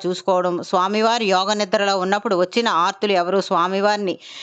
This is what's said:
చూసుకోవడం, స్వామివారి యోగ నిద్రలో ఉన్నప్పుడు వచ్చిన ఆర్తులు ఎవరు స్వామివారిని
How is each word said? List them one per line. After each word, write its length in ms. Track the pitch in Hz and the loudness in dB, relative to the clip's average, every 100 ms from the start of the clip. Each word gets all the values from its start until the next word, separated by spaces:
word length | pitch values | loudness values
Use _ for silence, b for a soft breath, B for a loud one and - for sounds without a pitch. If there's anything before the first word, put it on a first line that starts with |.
| 175 | -2
చూసుకోవడం, 560 | 180 - 185 180 175 | -4 0 0 0 -2
స్వామివారి 640 | - 185 185 208 220 233 | -2 0 2 2 2 2
యోగ 280 | 214 185 190 | 2 0 0
నిద్రలో 460 | 214 202 208 202 196 | -2 0 0 0 0
ఉన్నప్పుడు 380 | 185 202 226 185 | 0 -2 0 0
వచ్చిన 320 | 180 - 233 | 0 0 0
ఆర్తులు 440 | 165 180 190 208 | 2 0 0 0
ఎవరు 280 | 190 175 190 | 0 2 0
స్వామివారిని 800 | - 180 180 196 202 208 196 170 B B | 0 0 0 2 0 0 -2 -6 B B